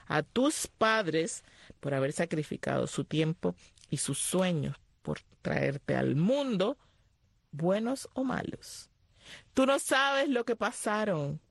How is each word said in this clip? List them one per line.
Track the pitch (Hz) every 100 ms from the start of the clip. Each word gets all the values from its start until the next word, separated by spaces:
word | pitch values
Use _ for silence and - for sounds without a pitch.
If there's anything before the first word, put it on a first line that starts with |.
| -
a | 156
tus | 151 233 277 - -
padres | - 220 220 175 156 175 - - - - -
por | 143
haber | 139 135
sacrificado | 151 - 156 147 - - 135 120
su | -
tiempo | 139 151 160 165 180 - - - -
y | 143
sus | - 139
sueños | - 180 185 160 139 - _ _
por | - 156 - _
traerte | - - 139 139 - 131
al | 131 135
mundo, | 185 277 269 202 202 294 _ _ _ _ _ _ _
buenos | 143 170 202 226 262 -
o | -
malos. | 262 - - - - - - _ _ _ - - -
Tú | - 262
no | 277
sabes | - 269 277 269 285
lo | 240
que | 233 233
pasaron. | 208 - 226 214 214 160 143 151 _